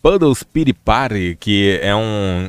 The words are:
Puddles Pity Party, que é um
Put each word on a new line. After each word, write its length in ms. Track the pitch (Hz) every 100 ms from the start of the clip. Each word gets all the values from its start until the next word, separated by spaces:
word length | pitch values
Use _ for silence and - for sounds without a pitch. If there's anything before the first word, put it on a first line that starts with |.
Puddles 420 | 147 196 160 131
Pity 300 | - 156 156
Party, 640 | 107 - 110 131 107 90 85
que 400 | - 101 101 92
é 120 | 90
um 540 | 104 110 107 98 90